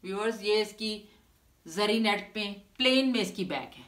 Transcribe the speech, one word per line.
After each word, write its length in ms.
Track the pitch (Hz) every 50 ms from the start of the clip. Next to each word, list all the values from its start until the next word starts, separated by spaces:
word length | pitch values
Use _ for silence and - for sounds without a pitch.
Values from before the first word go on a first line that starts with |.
| -
व्यूअर्स, 380 | 190 190 202 214 226 226 202 196
ये 180 | 208 208 220
इसकी 320 | 214 202 - - 220 214 214 208 - - - _ _ _ _ _ _ _ _ _ _
जरी 340 | 165 160 190 208 208 214 226
नेट 300 | 226 208 202 196 - - -
पे 120 | 220 208 202 202 202 - _ _
प्लेन 340 | - 254 254 262 262 269 262
में 80 | 247 226
इसकी 240 | 202 180 - - 185
बैक 260 | 143 151 135 127 - -
है 120 | - 123